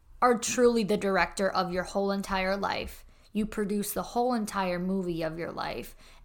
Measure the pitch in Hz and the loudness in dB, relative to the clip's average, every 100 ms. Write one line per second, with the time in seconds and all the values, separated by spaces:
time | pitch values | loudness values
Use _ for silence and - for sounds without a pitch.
0 | - - 247 240 - - 240 233 196 208 | -16 2 2 4 0 4 6 6 2 2
1 | 196 190 170 - 190 - 180 180 180 196 | 2 2 2 2 0 2 0 -2 -2 0
2 | 196 196 190 190 185 196 196 - - - | 0 0 -2 0 0 0 -2 -2 -6 -12
3 | - - - 208 214 - 202 208 196 - | -20 -20 -8 -4 -2 -2 -2 -2 -2 -4
4 | 180 240 247 240 208 202 185 175 180 190 | -4 0 0 0 -2 -2 -2 0 0 0
5 | 175 165 160 165 170 - - - - - | -2 -2 -4 -4 -8 -6 -6 -6 -10 -16
6 | - - | -20 -14